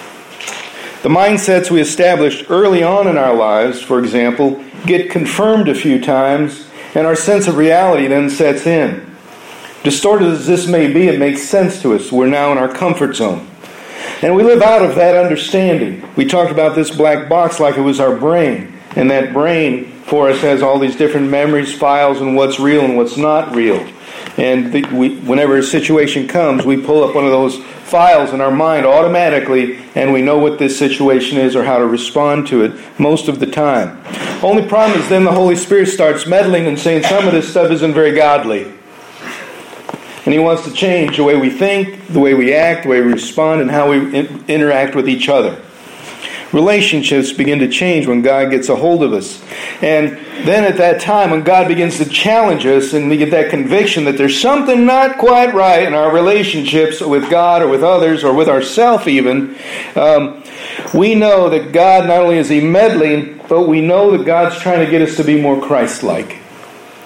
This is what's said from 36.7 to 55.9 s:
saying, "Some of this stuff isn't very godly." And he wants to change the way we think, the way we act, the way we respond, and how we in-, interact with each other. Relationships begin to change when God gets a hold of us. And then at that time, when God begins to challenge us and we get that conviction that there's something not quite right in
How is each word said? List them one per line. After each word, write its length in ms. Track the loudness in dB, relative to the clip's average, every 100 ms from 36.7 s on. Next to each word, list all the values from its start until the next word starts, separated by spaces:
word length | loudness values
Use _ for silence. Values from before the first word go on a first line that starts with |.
| -2
saying, 260 | 0 0
"Some 220 | 0 0 2
of 60 |
this 160 | 0 0
stuff 220 | 0 0
isn't 240 | 0 0
very 180 | 2 2
godly." 540 | 4 2 2 0 -6 -8 -16 -20 -20 -20 -20 -16 -16 -18 -20 -20 -18 -16 -16 -16 -8 -2
And 80 |
he 40 | 0
wants 260 | 2 0
to 60 | -4
change 460 | -4 -2 0 -2 0
the 80 |
way 100 | 2
we 140 | 2 0
think, 600 | 0 -2 -2 -4 -8 -4
the 120 | 0
way 140 | 2
we 180 | 2 2
act, 300 | 2 2 0
the 80 | 0
way 100 | 2
we 100 | 2
respond, 520 | 0 -4 -2 0 0
and 80 | 0
how 180 | 0 2
we 60 | 0 0
in-, 300 | -4 -4 -8 -4
interact 460 | -2 0 0 0
with 140 | -2 -2
each 220 | -2 0
other. 260 | 0 0 -4 -16 -20 -20 -20 -20 -16 -16 -16 -4
Relationships 800 | 0 2 2 0 -2 0 -2 -2
begin 280 | -2 -2 0
to 60 | -2
change 400 | 0 -2 0 0
when 140 | 0
God 300 | 2 0 0
gets 180 | -2 -2
a 80 | -2
hold 260 | 2 2
of 120 | 2
us. 280 | -2 -6 -14 -18 -16 -14 -6
And 380 | -2 0 0 -6 -14 -6
then 200 | -2 0
at 120 | 0 2
that 240 | 2 0
time, 300 | 0 0 0
when 140 | 0
God 220 | 2 2 2
begins 300 | 0 -2 -2
to 80 |
challenge 640 | -4 -2 0 2 2 0 2
us 260 | 2 0
and 160 | -2 0
we 80 | 0
get 140 | 2
that 180 | 0 0
conviction 560 | -2 0 0 0 0
that 140 | -2 0
there's 200 | -2 0
something 460 | 0 0 2 2
not 320 | 4 4 2 2
quite 380 | 2 4 2
right 280 | 2 4 4
in 120 | 2